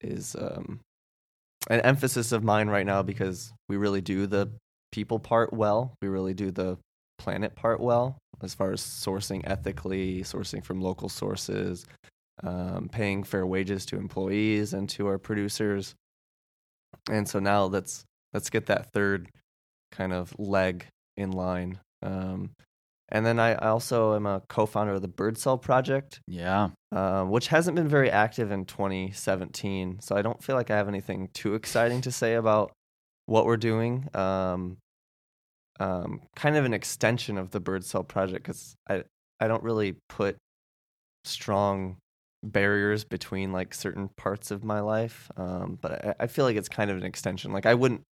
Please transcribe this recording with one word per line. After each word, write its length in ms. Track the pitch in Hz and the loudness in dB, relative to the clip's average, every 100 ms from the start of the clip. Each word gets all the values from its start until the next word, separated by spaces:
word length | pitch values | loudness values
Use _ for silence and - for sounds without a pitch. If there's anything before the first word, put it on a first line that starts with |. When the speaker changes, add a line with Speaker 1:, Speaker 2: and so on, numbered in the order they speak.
Speaker 1:
is, 340 | - - - - | -8 -8 -8 -8
um, 440 | - - - - - _ _ _ _ _ _ _ - | -6 -8 -10 -12 -16 _ _ _ _ _ _ _ 0
an 120 | 113 | 4
emphasis 520 | 127 139 135 123 113 | 6 4 2 0 0
of 100 | 113 | 2
mine 260 | 110 107 107 | 4 4 4
right 160 | 101 98 | 2 2
now 160 | 98 | 2
because 500 | 95 98 95 90 - - - | 0 -2 -2 -2 -10 -14 -4
we 80 | 98 | 0
really 240 | 104 98 | 2 2
do 260 | 95 95 98 | 0 0 2
the 220 | 101 104 110 _ _ _ | 2 0 -4 _ _ _
people 280 | 107 101 113 | -8 -2 -4
part 340 | - 117 113 | 4 4 4
well. 400 | 113 104 107 127 - | 2 4 4 0 -4
We 80 | 98 | -2
really 240 | 95 92 | 0 0
do 180 | 95 95 | 0 -2
the 280 | 90 92 90 _ _ _ - | 0 -2 -4 _ _ _ -10
planet 380 | - 98 107 - | -6 -4 -4 0
part 240 | 117 113 | 0 2
well 360 | 123 117 127 135 _ - | 4 4 2 -4 _ -14
as 140 | 95 | -12
far 180 | - 95 | -4 -2
as 80 | 101 | -2
sourcing 640 | - - 101 95 - 95 | -6 -6 -4 -4 -4 -6
ethically, 800 | - 98 95 - 95 95 95 92 | -4 -4 -4 -4 -4 -2 -2 -4
sourcing 420 | - - 190 101 | -6 -6 -6 -8
from 160 | - 95 | -6 -2
local 300 | - - 95 | -2 -2 -6
sources, 760 | - 98 98 - 98 95 87 - - - _ _ - | -4 -4 -4 -4 -2 -2 -6 -10 -20 -20 _ _ -10
um, 460 | 92 90 90 90 90 | -6 -4 -4 -4 -4
paying 320 | 113 104 98 | -2 0 0
fair 220 | 98 98 | -2 -2
wages 400 | 92 95 95 98 - | 0 0 0 -2 -4
to 100 | 98 | -6
employees 760 | 98 95 95 104 110 104 104 | -6 -4 0 2 2 2 0
and 160 | 95 98 | -2 -4
to 180 | - 101 | -2 -2
our 100 | 98 | -2
producers. 760 | - 104 101 - 104 98 95 - _ _ _ _ _ _ _ _ _ - - | -2 -2 -2 0 0 0 -4 -14 _ _ _ _ _ _ _ _ _ -14 -2
And 180 | 107 101 | 0 0
so 100 | 101 | 2
now 260 | 98 101 | 4 4
let's, 400 | 95 98 - - - _ _ | 4 0 -4 -10 -16 _ _
let's 160 | 104 - | -6 -2
get 180 | 113 - | -2 2
that 240 | 98 - | 0 0
third 360 | 104 98 98 87 _ _ _ _ _ _ | 2 2 0 -4 _ _ _ _ _ _
kind 220 | - 95 | -6 -2
of 200 | 90 87 - | -2 -4 -8
leg 480 | 101 98 92 90 - _ _ - | 0 2 2 0 -10 _ _ -6
in 140 | 95 | -4
line. 480 | 92 90 90 90 92 - _ | -2 -2 -2 -4 -8 -16 _
Um, 500 | 95 95 95 92 95 - _ _ _ _ _ | -6 -4 -4 -6 -8 -12 _ _ _ _ _
and 140 | 110 | 0
then 160 | 113 117 | 2 4
I, 140 | 113 | 4
I 140 | 110 110 | 4 2
also 460 | 113 - 120 110 | 0 2 2 4
am 120 | 107 104 | 2 0
a 160 | 95 - | -2 -2
co-founder 420 | - 107 107 104 | 0 2 2 0
of 80 | 98 | 0
the 80 | 92 | -4
Bird 300 | - 107 113 | -2 -2 0
Cell 180 | 139 131 | 2 2
Project, 640 | - 127 131 135 139 - - | 4 2 4 -2 -4 -14 -10
Speaker 2:
Yeah. 420 | 87 87 98 98 - _ | -4 2 2 2 -2 _
Speaker 1:
uh, 320 | 92 95 95 | -2 2 2
which 240 | 95 113 - | 2 2 4
hasn't 260 | 160 175 | 4 4
been 140 | 175 151 | 2 4
very 220 | 143 127 | 4 6
active 400 | 101 110 123 104 | 4 4 2 -2
in 160 | 98 92 | -2 -4
twenty 460 | - 98 95 95 | -4 -2 -2 -4
seventeen. 880 | 98 - 95 92 - 101 95 92 98 | -4 -2 -2 -2 -6 -4 -2 -4 -8
So 140 | - | -2
I 60 | 101 | 0
don't 240 | 107 120 | 0 -2
feel 120 | - 131 | -2 -2
like 140 | 113 | 2
I 60 | 104 | 2
have 120 | 101 | 2
anything 420 | 98 104 95 95 | -2 -4 -6 -8
too 220 | - 107 | -4 -2
exciting 480 | 110 - 113 117 123 | -2 0 2 4 2
to 100 | 127 | -2
say 220 | - 117 | -2 2
about 360 | 117 110 107 98 - _ _ _ _ | 4 4 4 2 -4 _ _ _ _
what 220 | - 110 113 | 2 4 6
we're 100 | 113 | 4
doing. 540 | 113 110 117 123 143 | 2 2 2 -2 -2
Um, 640 | 101 95 95 92 90 90 92 _ _ _ _ _ _ _ _ _ - | 0 0 2 0 -2 -4 -10 _ _ _ _ _ _ _ _ _ -4
um, 400 | 95 90 90 - - - | -2 -2 -4 -8 -12 -2
kind 180 | 147 151 | 2 4
of 80 | 127 | 2
an 80 | |
extension 640 | 107 - - 113 120 - 98 | 0 -4 0 2 2 -2 -4
of 120 | 92 | -4
the 100 | 104 | -4
Bird 220 | 90 95 | -2 -4
Cell 220 | - 98 | -2 -4
Project 400 | 92 98 95 92 | -2 0 0 -2
'cause 300 | - - - - - | -8 -12 -14 -14 -4
I, 180 | 98 - _ _ _ | -4 -4 _ _ _
I 80 | 110 | 0
don't 140 | 113 | 0
really 340 | 113 110 101 - - | 0 0 -2 -4 -12
put 260 | - 98 - _ _ _ _ _ _ _ _ | -2 -2 -2 _ _ _ _ _ _ _ _
strong 720 | - - - 101 101 98 92 90 _ _ _ _ | -12 -8 0 2 2 0 -4 -10 _ _ _ _
barriers 640 | 107 104 101 104 104 107 | -2 2 4 4 2 0
between, 480 | - 92 - 95 95 | -2 -8 -6 -4 -2
like, 200 | 92 90 | -4 -4
certain 380 | - 98 - 98 - | -6 -6 -4 -8 -6
parts 320 | 101 101 - | -4 -4 -6
of 140 | 101 | -8
my 160 | 110 104 | -4 -2
life. 500 | 104 110 113 - - | 0 0 -2 -8 -16
Um, 440 | - 90 90 92 92 | -10 -6 -6 -6 -8
but 240 | 78 - | -6 -6
I, 100 | 104 - | -4 -4
I 60 | 120 | -2
feel 180 | - | 2
like 120 | 131 104 | 2 2
it's 120 | 92 | -4
kind 220 | - 101 | -2 -2
of 80 | 92 | -2
an 60 | |
extension. 480 | 92 - 98 95 101 | -6 -6 -6 -6 -4
Like, 100 | 98 | 2
I 80 | 110 | 4
wouldn't, 300 | 120 127 98 - | 6 4 2 -4